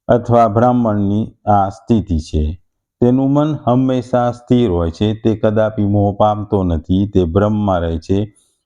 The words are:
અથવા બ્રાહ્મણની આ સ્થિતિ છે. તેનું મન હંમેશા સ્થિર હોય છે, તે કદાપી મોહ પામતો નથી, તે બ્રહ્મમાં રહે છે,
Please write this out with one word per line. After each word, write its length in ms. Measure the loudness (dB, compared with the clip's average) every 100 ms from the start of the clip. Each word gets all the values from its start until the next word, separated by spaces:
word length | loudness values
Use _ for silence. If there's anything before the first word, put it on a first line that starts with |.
| -2
અથવા 400 | -2 2 2 4
બ્રાહ્મણની 880 | 2 2 2 0 0 0 -2 -4 _ -2
આ 240 | 0 0
સ્થિતિ 500 | -6 -2 -2 0 -4
છે. 440 | -2 -4 -4 -6 _ _ _ _
તેનું 300 | 2 2 2
મન 240 | 0 0 -2
હંમેશા 760 | 0 0 2 -2 -2 -2 -2
સ્થિર 380 | -6 -2 0 2
હોય 220 | 0 -2
છે, 220 | -2 -4
તે 220 | 0 -2 0
કદાપી 500 | 0 0 -2 -2 0
મોહ 300 | 0 0 2
પામતો 480 | 0 0 -2 -2
નથી, 480 | 0 -2 0 0 2
તે 100 | 0
બ્રહ્મમાં 560 | 0 0 0 0 0 -2
રહે 180 | -2 -6
છે, 380 | -2 -2 -2 _ _ _